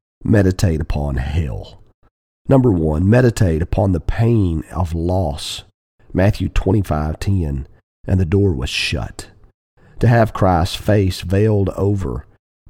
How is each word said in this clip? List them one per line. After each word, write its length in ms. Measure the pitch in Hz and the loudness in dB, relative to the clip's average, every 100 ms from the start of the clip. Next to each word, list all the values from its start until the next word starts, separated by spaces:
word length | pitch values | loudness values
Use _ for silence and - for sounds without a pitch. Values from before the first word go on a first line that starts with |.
| _ _ - | _ _ -2
Meditate 560 | 104 98 92 98 80 | 0 2 0 0 0
upon 360 | 78 71 71 67 | -2 -4 -2 -4
hell. 680 | 64 76 76 50 - - - _ _ _ _ _ - | -4 -4 -4 -6 -14 -20 -20 _ _ _ _ _ 0
Number 240 | 139 127 | 2 4
one, 360 | 92 78 76 92 | 2 0 2 4
meditate 520 | 120 123 - 92 78 | 4 4 2 0 0
upon 320 | 80 - 101 | -2 0 0
the 80 | 87 | 0
pain 640 | - - 113 117 95 80 - | -2 -2 0 2 0 -2 -6
of 220 | - 87 82 | -6 -4 -2
loss. 680 | 85 92 85 71 - - - _ _ _ - | -2 -2 -2 -6 -10 -12 -16 _ _ _ -8
Matthew 360 | - 95 - 82 | 0 2 2 -2
twenty-five 720 | - - 104 95 76 76 78 | -2 0 0 0 -2 -2 -4
ten, 480 | - 98 80 69 65 - _ _ - | -2 -2 -2 -4 -8 -16 _ _ -2
"And 120 | 95 | 0
the 60 | 90 | 2
door 280 | 98 101 | 2 2
was 180 | 73 60 | 0 -4
shut." 600 | - - 71 55 - - - - _ _ _ _ - | -4 -4 -4 -8 -12 -18 -20 -20 _ _ _ _ -2
To 80 | 117 | 2
have 240 | 117 113 | 4 2
Christ's 440 | - 95 87 82 - | 2 2 2 0 -4
face 440 | - 107 95 - | 0 2 2 -2
veiled 480 | 87 95 110 104 95 | -2 0 2 2 0
over, 560 | - 98 104 85 64 - _ _ _ _ | 0 -2 0 -4 -8 -10 _ _ _ _